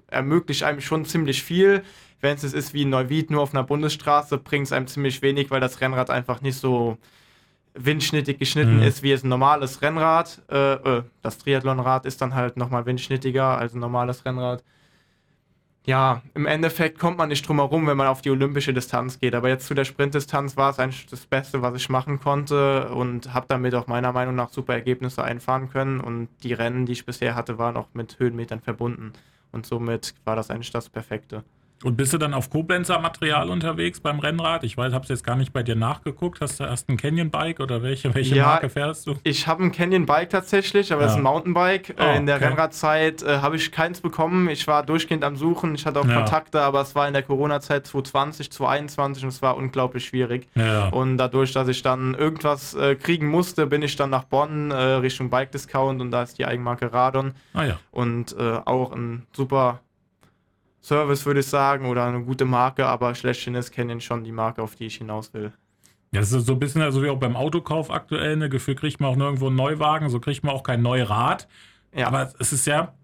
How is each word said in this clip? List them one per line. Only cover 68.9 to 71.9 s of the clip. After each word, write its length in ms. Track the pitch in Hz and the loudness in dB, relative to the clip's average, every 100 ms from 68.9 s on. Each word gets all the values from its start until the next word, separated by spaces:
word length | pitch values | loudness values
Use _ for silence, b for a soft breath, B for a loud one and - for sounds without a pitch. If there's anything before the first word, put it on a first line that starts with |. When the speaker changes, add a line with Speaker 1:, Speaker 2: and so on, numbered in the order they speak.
| - | -2
Speaker 2:
man 100 | 139 | 0
auch 60 | 131 | 0
nirgendwo 320 | 143 135 135 | 0 0 0
einen 80 | 131 | 2
Neuwagen, 520 | 139 156 151 156 147 | 2 2 2 2 0
so 100 | 120 | -2
kriegt 240 | 147 139 | -2 -2
man 100 | 147 | -2
auch 80 | 135 | -2
kein 200 | - 120 | -2 2
Neurad. 640 | 120 127 107 104 135 190 - b b b b | 2 2 2 2 2 0 -6 b b b b